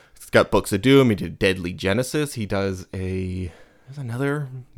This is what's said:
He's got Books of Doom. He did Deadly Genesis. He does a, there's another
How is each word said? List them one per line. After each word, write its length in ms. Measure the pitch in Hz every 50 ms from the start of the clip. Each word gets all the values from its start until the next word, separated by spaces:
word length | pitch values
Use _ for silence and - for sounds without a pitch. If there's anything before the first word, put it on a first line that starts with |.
| _ _ _ -
He's 120 | - -
got 200 | - 113 - -
Books 220 | - 101 - -
of 80 | 104 95
Doom. 280 | 95 131 139 139 131 120
He 60 | 104
did 220 | 82 87 85 92 -
Deadly 340 | 104 95 92 92 85 87 92
Genesis. 600 | 85 92 95 98 120 127 - - 151 147 139 -
He 120 | 117 104
does 400 | 95 104 98 98 98 95 92 92 - -
a, 580 | 95 92 92 95 92 92 92 92 92 92 85 - - - _ _ _ _
there's 120 | - 139 147
another 500 | 135 117 117 123 139 143 143 151 143 131 131 127 123 - -